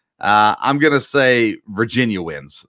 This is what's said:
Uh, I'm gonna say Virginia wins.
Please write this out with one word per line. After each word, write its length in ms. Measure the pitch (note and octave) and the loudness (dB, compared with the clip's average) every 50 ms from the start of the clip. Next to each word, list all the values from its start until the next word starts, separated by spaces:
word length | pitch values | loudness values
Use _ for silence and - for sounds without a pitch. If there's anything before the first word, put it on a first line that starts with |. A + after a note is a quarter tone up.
| _ _ _ _ | _ _ _ _
Uh, 360 | - G2 G#2 G#2+ G#2+ G#2+ - - | -2 0 2 4 4 2 0 0
I'm 200 | - C3 C#3 C#3+ | -2 -2 0 2
gonna 220 | D3+ D#3 C#3+ C3+ | 2 2 2 0
say 560 | - - - C#3+ C3 B2+ B2 A#2+ A#2 G#2+ - - _ | -4 -2 -2 0 2 2 2 2 2 0 -2 -6 _
Virginia 540 | G#2+ G2+ G2 A#2 A2+ - B2 B2+ A2+ G#2 F#2 | -12 -6 -6 -4 -2 -2 -2 -2 -2 -2 -6
wins. 440 | E2+ E2 D#2 C#2+ C#2 C#2+ - - - | -6 -8 -10 -12 -16 -18 -20 -20 -16